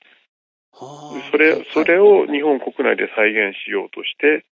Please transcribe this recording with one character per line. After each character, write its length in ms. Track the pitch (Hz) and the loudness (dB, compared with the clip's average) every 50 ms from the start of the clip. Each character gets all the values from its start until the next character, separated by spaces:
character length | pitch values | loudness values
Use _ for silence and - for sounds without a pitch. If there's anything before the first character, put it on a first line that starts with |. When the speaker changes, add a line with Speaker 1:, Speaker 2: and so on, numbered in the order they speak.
| _ _ _ _ _ _ _ _ _ _ _ _ _ _ _ | _ _ _ _ _ _ _ _ _ _ _ _ _ _ _
Speaker 1:
は 500 | _ 127 - 147 147 - - - 139 135 | _ -20 -20 -18 -20 -18 -16 -14 -14 -8
あ。 80 | - | -6
Speaker 2:
そ 80 | - 147 | 0 2
れ、 120 | 156 160 | 2 2
Speaker 1:
は 60 | 156 | 2
い、 20 | - | 0
は 40 | - | -4
い。 40 | - | -4
Speaker 2:
そ 140 | - 156 160 | -4 -2 0
れ 160 | - 170 180 | 2 4 6
を 260 | 202 208 202 190 156 | 6 6 6 6 4
日 160 | 147 147 143 143 | 0 -2 -2 0
本 160 | 151 143 - | 0 0 0
国 140 | - - - - 135 | -2 -6 -6 -2 0
内 140 | 117 104 | 0 0
で 120 | 98 104 101 - | 0 -2 -4 -2
再 160 | - 107 107 | 0 0 0
現 260 | 107 110 107 98 98 - - | 2 0 -2 -2 -4 -8 -10
し 80 | - | -6
よ 160 | 104 98 92 | -6 -6 -6
う 40 | 92 | -6
と 120 | - - 101 | -10 -12 -10
し 140 | - - | -10 -8
て 280 | - - 151 156 - - _ _ | -2 0 0 0 0 -4 _ _